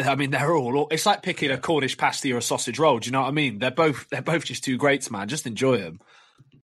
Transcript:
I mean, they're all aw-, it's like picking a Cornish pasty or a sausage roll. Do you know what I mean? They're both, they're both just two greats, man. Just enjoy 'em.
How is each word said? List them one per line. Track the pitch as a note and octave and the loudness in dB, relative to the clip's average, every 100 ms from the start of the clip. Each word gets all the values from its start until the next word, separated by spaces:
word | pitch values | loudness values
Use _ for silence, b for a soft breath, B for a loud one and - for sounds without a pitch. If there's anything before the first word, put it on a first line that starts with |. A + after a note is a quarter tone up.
I | C3+ C3+ | 0 0
mean, | C#3 | 0
they're | C3+ D3 E3 | 0 2 2
all | A#2+ C#3 | 2 0
aw-, | - | 0
it's | D#3+ G#3 | 0 2
like | G3+ | 2
picking | F#3 E3 D3 | 0 -2 -2
a | C3 | -2
Cornish | - D#3 C3 - | 0 0 0 0
pasty | C#3 - C#3 | 0 0 -2
or | A#2+ | 0
a | |
sausage | - C3+ - A#2 | 0 -2 -2 2
roll. | D#3 A#2+ | 4 4
Do | A2+ | 0
you | |
know | C3+ | -2
what | C3 | 0
I | |
mean? | D3+ C#3 G#2 | 0 -2 0
They're | B2+ | -2
both, | C3 D#3+ C3+ - | 2 2 2 -6
they're | C3+ | -6
both | C3 E3 - | -2 -2 -2
just | C3 | -8
two | - B2 | -4 0
greats, | C#3 C#3 - | 2 2 -2
man. | G#2 G#2 | -6 -6
Just | D3+ C3 | -6 -6
enjoy | G#2 C3 A#2 | 0 2 2
'em. | F2 E2 b b b b b _ | 0 -12 b b b b b _